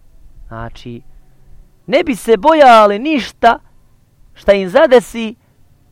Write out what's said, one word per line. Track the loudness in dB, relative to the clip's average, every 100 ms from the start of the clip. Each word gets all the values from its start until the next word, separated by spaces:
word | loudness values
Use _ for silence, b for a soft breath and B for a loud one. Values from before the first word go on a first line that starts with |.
| _ _ -20 -20 -20
znači, | -16 -16 -18 -20 -20 -20 -20 _ _ _ -20 _ _ -4
ne | -4
bi | -2 -6
se | -2 0
bojali | 2 4 6 6 4 -2
ništa | -6 -6 -8 -2 -2 -2 _ _ _ _ _ _ _
šta | _ -2
im | -2 0
zadesi, | 0 2 2 0 -12 -12 -12 _ _ _ _ _